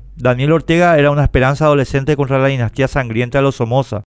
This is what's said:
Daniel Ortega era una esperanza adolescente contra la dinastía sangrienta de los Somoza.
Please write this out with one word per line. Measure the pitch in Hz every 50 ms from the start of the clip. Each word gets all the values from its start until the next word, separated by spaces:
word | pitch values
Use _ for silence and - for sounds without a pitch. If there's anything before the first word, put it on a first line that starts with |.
| - - -
Daniel | - 123 127 123 123 135 151
Ortega | 165 160 - - 165 170 175 175 165 147
era | 143 147
una | 143 147 139
esperanza | - - 131 127 131 143 131 156
adolescente | 151 147 143 127 - - 139 135 156 151
contra | 139 139 123 135 131
la | 131 139
dinastía | 135 127 117 104 - 135 135 127
sangrienta | - 143 127 113 110 117 123 120 -
de | 139
los | 139 139 131
Somoza. | - 120 113 123 135 131 - 110 - - _